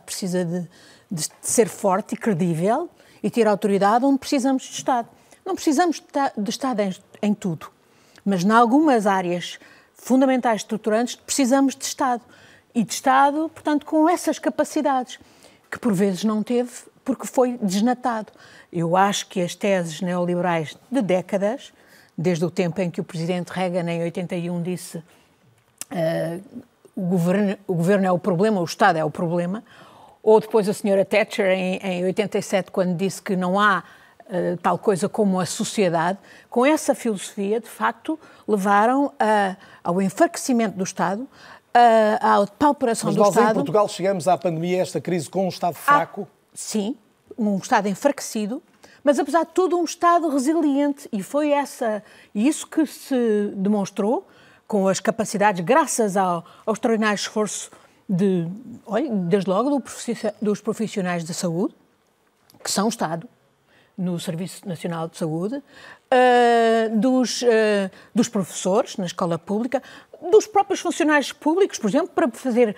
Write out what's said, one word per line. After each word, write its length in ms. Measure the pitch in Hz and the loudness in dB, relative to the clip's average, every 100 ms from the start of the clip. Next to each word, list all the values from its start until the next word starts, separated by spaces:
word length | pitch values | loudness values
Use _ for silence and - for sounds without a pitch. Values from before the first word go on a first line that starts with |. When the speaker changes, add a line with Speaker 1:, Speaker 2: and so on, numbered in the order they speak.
Speaker 1:
precisa 400 | - - 185 180 | -10 -8 -4 -2
de, 240 | 170 180 165 - - - _ | -2 -4 -8 -14 -20 -20 _
de 200 | 165 - - | -8 -8 -8
ser 280 | - - 214 | -2 2 2
forte 460 | - 202 185 - | 0 0 0 -2
e 20 | 220 | -4
credível 760 | 233 165 180 160 190 254 349 - _ _ | -2 0 0 0 0 0 -4 -12 _ _
e 60 | 208 | -4
ter 180 | 240 214 | 2 2
autoridade 560 | 202 202 196 202 233 | 2 0 2 4 4
onde 160 | 277 277 | 4 2
precisamos 440 | - 294 262 262 | 0 0 2 0
de 100 | - | -4
Estado. 340 | - - 247 - _ _ - | -8 -2 -2 -2 _ _ -14
Não 100 | 370 | -8
precisamos 420 | 370 330 277 359 - | -2 0 2 2 0
de 60 | |
ta-, 300 | - 294 269 | -6 -2 -2
de 140 | - 202 | -2 -4
Estado 320 | - 262 202 | -4 -4 -2
em, 140 | 202 175 _ - | -2 -4 _ -4
em 140 | 208 | -2
tudo, 320 | 202 190 156 - _ _ _ _ - | 0 -2 -6 -10 _ _ _ _ -8
mas 200 | 196 190 | -2 0
em 60 | 190 | 4
algumas 560 | 226 240 277 311 240 202 | 4 6 4 4 4 2
áreas 520 | 190 175 175 - - - - _ | 0 0 -4 -6 -14 -20 -20 _
fundamentais, 680 | _ - 262 269 254 240 214 | _ 0 2 4 2 0 -2
estruturantes, 540 | - 214 226 214 247 - | -2 -4 0 0 -2 -6
precisamos 600 | - - 247 277 277 - | -6 0 2 4 2 0
de 80 | |
Estado. 380 | - - 269 240 - - - - _ | -10 -4 -2 -2 -8 -20 -20 -20 _
E 80 | 233 | -4
de 120 | 208 | -2
Estado, 560 | - 277 262 277 294 320 | -2 2 4 4 2 -4
portanto, 320 | - - 294 | -4 -2 -2
com 240 | - 311 320 | 0 2 4
essas 300 | 339 - 269 | 2 0 -2
capacidades, 800 | 311 - 294 311 294 262 240 - - _ - _ _ | -4 -2 -2 0 0 0 -4 -12 -20 _ -20 _ _
que 80 | - | -6
por 140 | 247 | -2
vezes 320 | 180 202 180 | 2 0 0
não 180 | 214 214 | -2 -2
teve, 280 | 202 240 247 - - _ | 0 -2 -2 -8 -20 _
porque 220 | - 240 214 | -6 -6 -2
foi 320 | - 247 240 | 0 0 0
desnatado. 720 | 208 196 233 247 254 220 208 _ - - - | -2 0 0 0 -2 -6 -8 _ -20 -20 -10
Eu 240 | 170 165 185 | -4 0 2
acho 300 | 202 196 - | 2 0 -6
que 160 | 196 | -4
as 120 | 175 | -6
teses 460 | - 208 190 170 151 | -2 0 0 -2 -6
neoliberais 760 | 180 180 175 175 180 165 151 - _ | -4 -2 -2 -2 0 -2 -4 -10 _
de 120 | 262 | -2
décadas 720 | 185 180 - 196 202 277 - _ _ - _ - | 0 0 0 -2 -2 -4 -10 _ _ -20 _ -4
desde 240 | 165 165 | -2 0
o 60 | 170 | -2
tempo 280 | - 180 180 | -2 -2 -2
em 80 | 180 | -4
que 100 | 180 | -4
o 40 | |
presidente 440 | 175 165 165 180 - | -8 -6 -4 -4 -4
Reagan, 420 | 180 185 180 170 | -4 -2 -2 -2
em 120 | 170 | -2
oitenta 340 | 170 190 170 180 | -4 -4 -6 -6
e 140 | 170 | -6
um, 100 | 175 | -6
disse, 400 | 170 175 - 170 - _ _ _ _ _ _ _ - | -4 -6 -10 -14 -16 _ _ _ _ _ _ _ -10
eh, 480 | 180 160 165 165 175 202 - - _ _ | -4 -2 -2 -4 -6 -12 -18 -20 _ _
"O 60 | - | -6
governo, 540 | 180 185 170 196 202 208 - | -2 0 2 2 0 -2 -4
o 80 | |
governo 320 | 170 165 202 190 | -2 2 2 2
é 60 | |
o 60 | 180 | 0
problema, 420 | 214 170 214 202 | 0 0 2 0
o 40 | |
Estado 340 | 165 - 208 160 | -2 2 2 2
é 60 | |
o 60 | 156 | -2
problema", 540 | - 175 175 175 214 - - - - - _ | -4 -4 -2 -4 -8 -12 -20 -20 -20 -20 _
ou 160 | 214 220 | 4 4
depois 300 | 214 226 196 | 4 0 0
a 60 | |
senhora 280 | 196 208 196 | -2 2 2
Thatcher, 440 | 190 208 214 - 196 | 4 2 0 0 0
em, 260 | 190 185 185 | 0 0 -4
em 220 | 196 175 | -4 -2
oitenta 320 | 185 180 202 208 | -2 -2 -2 -4
e 60 | |
sete, 280 | - 196 175 | -2 -2 -2
quando 240 | - 180 | -2 -2
disse 280 | 165 190 - | 0 -4 -6
que 120 | - | -6
não 240 | 185 180 196 | -2 0 2
há, 240 | 208 180 - - - _ - | 2 2 -4 -20 -20 _ -8
eh, 300 | 180 175 175 | -4 -4 -2
tal 140 | 190 175 | -2 0
coisa 300 | - 185 196 | 0 0 -2
como 320 | - 202 185 | 0 0 0
a 60 | 170 | -2
sociedade, 720 | - 214 - 185 165 165 202 - - _ | -4 -6 0 0 2 -2 -4 -10 -20 _
com 160 | 240 269 | 0 2
essa 280 | 311 - | 2 0
filosofia, 640 | 254 233 196 - - 196 226 | -2 -2 -6 -8 -6 -4 -4
de 100 | - | -6
facto, 520 | - 220 - - 320 - - - | -4 -4 -4 -8 -8 -10 -14 -2
levaram 640 | 208 202 202 226 269 277 - | 0 4 4 4 2 0 0
a, 380 | 214 214 196 190 - - | 2 2 0 -4 -16 -10
ao 200 | - 175 | -4 0
enfraquecimento 720 | 190 - 339 - - 240 220 185 | -2 2 0 0 -2 0 0 -4
do 80 | |
Estado, 420 | 190 - 175 202 269 - - - _ | -6 -2 -4 -4 -10 -16 -20 -20 _
a, 640 | 240 240 226 214 214 220 208 | 6 6 6 4 2 2 4
à 40 | 202 | 2
pauperação 600 | - 294 - 269 226 - | 2 0 2 -2 -2 -2
Speaker 2:
Mas 60 | 156 | 4
Speaker 1:
do 40 | |
Speaker 2:
nós 80 | 208 | 4
Speaker 1:
Estado. 200 | 214 220 | 6 4
Speaker 2:
em 40 | |
Portugal 340 | 220 - 208 208 | 2 0 2 0
chegamos 400 | - 180 190 165 | 0 -2 0 0
à 80 | 170 | 0
pandemia, 460 | 185 160 175 185 | 0 -2 -2 -2
esta 180 | 175 156 | -2 -4
crise, 300 | - 175 135 | -4 -4 -4
com 160 | 175 185 | -4 -4
um 20 | |
Estado 260 | - 175 160 - | -2 -4 -2 2
Speaker 1:
Ah, 60 | |
Speaker 2:
fraco? 340 | 190 170 - 180 _ _ | 2 2 -8 -14 _ _
Speaker 1:
sim, 420 | - - 220 202 294 _ _ _ - | -16 -6 -4 -4 -6 _ _ _ -4
um 180 | 208 190 | -2 -2
Estado 320 | - 233 202 | 0 0 0
enfraquecido, 720 | 185 285 - - 220 208 269 - _ - _ | 0 -2 -2 -6 -6 -6 -8 -12 _ -20 _
mas 160 | 285 277 | 0 0
apesar 260 | 285 320 | 0 0
de 80 | 320 | 0
tudo 260 | - 359 349 | 0 0 0
um 60 | |
Estado 440 | 330 - 339 349 311 | -2 0 4 4 2
resiliente, 800 | 269 254 320 311 269 285 285 - | 0 0 0 2 2 0 -2 -8
e 120 | 208 | -8
foi 280 | 180 285 302 | -4 -2 0
essa, 500 | 285 277 - 254 208 - - _ | 0 -2 -4 -4 -4 -10 -20 _
isso 320 | 208 254 - - | -2 0 -2 -4
que 180 | - | -2
se 680 | 302 - - 254 233 208 208 202 | -2 -4 -4 0 2 0 -2 -2
demonstrou 720 | 190 214 190 - 202 311 - _ - _ _ | 0 0 -2 -2 -2 -2 -6 _ -20 _ _
com 180 | 208 190 | 0 2
as 140 | 180 | 0
capacidades, 640 | - - 214 196 208 185 | -2 -2 -4 2 2 2
graças 520 | 170 285 285 - 214 185 | 2 2 2 0 0 2
ao, 260 | 185 170 - - - | 0 -2 -6 -10 -4
ao 80 | |
extraordinário 400 | 208 226 226 214 202 | -2 0 0 0 -2
esforço 540 | - 220 214 - - - - _ - | -4 -4 -4 -6 -12 -18 -20 _ -4
de, 400 | 180 196 185 165 202 - 127 - | 0 2 0 -2 -8 -14 -18 -6
olha, 220 | 208 294 | -4 -2
desde 400 | 208 170 202 185 | -2 0 0 0
logo 220 | 185 262 | 0 0
do 100 | 285 | -2
profissi-, 540 | - - - 226 214 - | -4 -10 -8 -6 -6 -4
dos 180 | 214 202 | -4 -4
profissionais 640 | - 208 220 208 180 175 | -4 -6 -6 -4 -4 -4
de 80 | 165 | -6
saúde, 420 | 175 180 165 277 - _ _ _ _ _ _ _ _ | -6 -4 -2 -4 -6 _ _ _ _ _ _ _ _
que 80 | - | -6
são 160 | - 214 | -2 -2
o 20 | |
Estado, 360 | - 160 165 - _ _ _ _ _ _ - | -2 -6 -6 -10 _ _ _ _ _ _ -8
no 220 | 180 170 | -6 -4
Serviço 500 | 190 165 185 - 208 | -6 -8 -10 -12 -12
Nacional 400 | 160 180 165 165 | -8 -6 -6 -8
de 80 | - | -6
Saúde, 460 | 165 160 196 277 - - - - _ | -6 -4 -4 -8 -12 -20 -20 -20 _
eh, 800 | 254 254 247 240 233 226 226 220 | 4 6 6 6 4 4 2 2
dos, 500 | 220 262 254 233 - | 2 2 2 0 0
eh, 480 | 240 220 214 208 190 - - | 2 4 4 2 -2 -8 -4
dos 140 | 202 - | 0 0
professores 680 | 208 180 - 185 208 - - | -2 -4 -4 0 0 0 -6
na 100 | 175 | -8
escola 320 | - 180 165 | -4 -4 -4
pública, 440 | - 202 247 254 - - - - 349 | -4 -4 -2 -4 -6 -18 -20 -12 4
dos 160 | 427 - | 4 6
próprios 340 | 392 392 359 | 0 0 -2
funcionários 520 | 349 - 302 294 - | -4 0 2 2 0
públicos, 460 | - 294 339 403 - | -4 -2 2 0 0
por 100 | 214 | 0
exemplo, 200 | 262 370 | 0 0
para 200 | - 311 | 0 -2
fazer, 440 | - 262 233 226 | -2 -2 2 2